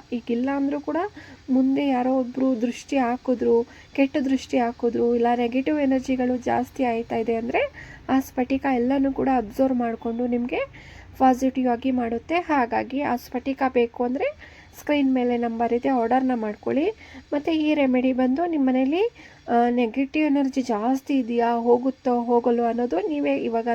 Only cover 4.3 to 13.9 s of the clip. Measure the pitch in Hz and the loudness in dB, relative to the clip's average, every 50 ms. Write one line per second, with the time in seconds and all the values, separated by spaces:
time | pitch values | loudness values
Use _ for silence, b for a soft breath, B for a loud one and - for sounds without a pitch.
4.3 | 269 254 - - - 262 240 233 240 - - 240 233 240 233 233 240 233 233 240 | 0 -2 -2 -2 0 0 0 0 -2 -2 -2 -2 0 2 2 2 2 2 2 2
5.3 | 240 240 240 233 233 254 269 311 311 302 285 262 269 262 254 - 262 254 247 247 | 2 2 0 0 0 -2 0 0 0 0 2 2 0 0 0 -2 -2 0 0 0
6.3 | 254 247 247 247 233 233 247 - - - 262 247 226 226 233 - 240 233 226 233 | -2 -2 -2 -2 0 0 -2 -4 -4 -2 -2 0 0 -2 -4 -4 -4 -2 -2 -2
7.3 | 226 226 233 240 - - 554 554 B B B B B B B - 262 262 262 - | -2 -2 -2 -2 0 0 -2 -2 B B B B B B B 0 0 0 0 0
8.3 | - 269 247 - 269 269 - 277 262 240 240 247 269 277 269 277 269 - 254 269 | -2 -4 -2 0 -2 0 0 0 0 2 2 2 2 2 2 0 0 0 0 2
9.3 | 262 254 226 202 - - 262 269 262 240 240 233 226 - - 233 226 233 247 240 | 2 0 0 -2 0 0 2 2 2 0 0 -2 -4 -4 -6 -6 -4 -2 -2 0
10.3 | 240 240 240 254 320 427 554 554 B B B B B B B B - - 269 262 | 0 -2 -2 -2 -4 -4 -6 -6 B B B B B B B B -2 2 4 4
11.3 | 254 247 262 262 254 269 254 254 240 233 262 262 254 247 240 226 233 233 - - | 4 4 0 -2 0 0 0 0 0 0 -2 -2 -2 0 -2 -2 -4 -6 -4 -2
12.3 | 320 349 339 330 302 277 240 226 233 220 220 220 254 277 - 226 240 240 - - | -2 -2 0 0 0 0 0 0 -2 -4 -4 -4 -4 -4 -2 -2 -2 -4 -6 -8
13.3 | - 240 - 269 269 - 277 254 254 247 233 233 | -8 -6 -4 -6 -2 -2 -2 0 2 2 0 0